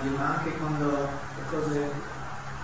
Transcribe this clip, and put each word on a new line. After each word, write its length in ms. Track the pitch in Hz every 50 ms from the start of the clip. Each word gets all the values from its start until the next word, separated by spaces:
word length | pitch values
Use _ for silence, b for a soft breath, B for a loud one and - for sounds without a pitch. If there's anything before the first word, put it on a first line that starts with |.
Dio, 160 | 127 139 135
ma 200 | 139 - - -
anche 200 | 151 156 160 151
quando 340 | - 156 151 151 147 147 143
le 520 | 143 139 139 - - - - - - 139 139 -
cose 400 | 170 156 151 151 147 143 143 143 143 139 - - - - - - - - - - 135 -